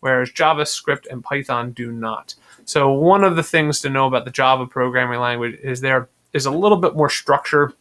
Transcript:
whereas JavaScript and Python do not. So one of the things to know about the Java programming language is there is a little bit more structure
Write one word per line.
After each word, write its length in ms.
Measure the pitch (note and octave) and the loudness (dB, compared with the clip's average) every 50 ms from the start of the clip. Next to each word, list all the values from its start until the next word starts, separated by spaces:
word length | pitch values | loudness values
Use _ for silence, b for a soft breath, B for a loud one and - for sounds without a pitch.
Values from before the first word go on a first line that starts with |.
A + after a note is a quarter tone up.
whereas 300 | - C3 C3 B2+ B2+ B2 | 0 0 0 0 0 -4
JavaScript 760 | - - E3 D#3 D#3+ D3 D3+ D3 - - - - C#3 C3+ _ - | -2 0 2 2 2 2 -2 -4 -6 -8 -4 -4 -4 -4 _ -14
and 140 | C3 B2 A2 | -14 -14 -10
Python 460 | - C#3+ C#3+ C#3 - C3+ A#2+ A#2+ B2 | -8 -8 -8 -4 -4 -4 -4 -4 -6
do 200 | B2 - A#2+ A#2+ | -8 -10 -10 -10
not. 440 | A#2 A#2 A2+ A2 A2 - - _ - b b b b b b | -10 -8 -8 -8 -8 -8 -12 _ -20 b b b b b b
So 260 | - - D#3 C#3 C#3 C#3 | -4 0 2 2 2 2
one 320 | C#3 D3+ E3+ F#3+ G3+ G3 | 4 4 4 6 6 6
of 100 | F#3+ F3 | 4 2
the 80 | E3 D#3+ | 2 -2
things 380 | - - E3 D#3 D3+ D3 - | 0 0 0 0 2 -2 -2
to 80 | - C#3 | -4 -2
know 180 | C3+ C3+ C3+ | 0 0 0
about 200 | C3+ B2+ B2 A2 | 2 0 -2 -2
the 40 | C3 | -4
Java 360 | B2 - C3+ C3 C3 C3 B2+ | -4 0 2 2 4 2 0
programming 540 | B2 - C3+ B2 B2+ B2 B2+ B2 B2 A#2+ A#2+ | -6 -4 -2 -2 0 0 0 0 0 -2 -2
language 380 | B2 A#2+ A#2+ A#2+ A#2 A#2+ A2+ - - | -2 -2 -2 -2 -4 -6 -6 -8 -8
is 180 | C3+ B2+ B2 | -8 -8 -4
there 300 | B2+ C3+ C3+ C3 B2 - _ _ _ _ _ | -2 0 0 0 0 -2 _ _ _ _ _
is 100 | D3+ C3 | -4 -2
a 60 | C3+ | -2
little 280 | C#3 E3 F#3+ G#3 G#3 F#3 | -2 2 4 4 4 4
bit 160 | E3+ F3+ - | 2 0 2
more 140 | D#3 D3+ C#3 | 2 0 0
structure 640 | - - - - C#3+ C#3 - - - D3 C#3+ C#3 - _ | 0 -2 0 0 0 0 0 0 2 2 2 2 -2 _